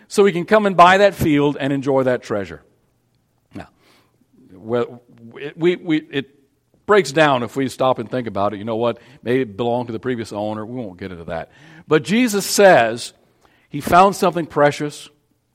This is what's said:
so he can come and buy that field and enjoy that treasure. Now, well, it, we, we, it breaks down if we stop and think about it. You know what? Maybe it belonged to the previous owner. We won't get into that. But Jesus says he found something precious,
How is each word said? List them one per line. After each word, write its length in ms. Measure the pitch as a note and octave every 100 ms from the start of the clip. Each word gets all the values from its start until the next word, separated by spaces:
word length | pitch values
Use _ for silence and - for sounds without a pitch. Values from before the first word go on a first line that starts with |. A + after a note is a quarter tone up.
| _
so 160 | -
he 80 | G3+
can 120 | E3+
come 220 | E3 G#3+ G3+
and 100 | F3
buy 220 | F3 F#3+
that 160 | G3+
field 420 | F#3 E3 C#3+ D3 C#3
and 140 | C#3
enjoy 300 | C#3 C3+ C3+
that 200 | B2+ B2
treasure. 400 | - G#2+ F2+ D2+ _ _ _ _ _ _ _ _ _
Now, 140 | - - _ _ _ _ _ _ _ _
well, 500 | F#2 A2 A#2+ A#2 A#2+ _ _ A#2
it, 220 | C#3+ C#3+ E3+
we, 200 | F3 F3+
we, 220 | E3 D#3 D#3
it 280 | C#3 - _ _ _ _ _
breaks 280 | - G#3 C#3+
down 300 | D#3+ D3+ B2+
if 140 | A2+ C#3
we 120 | C3
stop 300 | - C3 B2+
and 120 | G#2+
think 160 | B2+ A2+
about 260 | G2+ G2+
it. 60 | G#2
You 60 |
know 120 | A2 A2
what? 220 | A#2+ A2+ - -
Maybe 200 | - B2+
it 140 | B2 G2
belonged 300 | A#2+ A#2+ A#2+
to 60 |
the 80 | A2
previous 320 | B2 A#2+ G#2+
owner. 340 | G#2 G#2+ G#2+ G#2+
We 100 | B2+
won't 220 | G#2+ F2+
get 140 | F#2+
into 120 | F2
that. 280 | E2+ E2 - _ - - -
But 140 | D3+
Jesus 420 | A#2+ A3 B3+ G3+
says 680 | - - G3 D3+ A2+ A#2+ - _ _ _ _ _ _
he 120 | C#3
found 360 | - F3 G3 F#3
something 300 | F#3 E3+ D3
precious, 640 | D3+ D3 C#3 D3+ - - _ _ _ _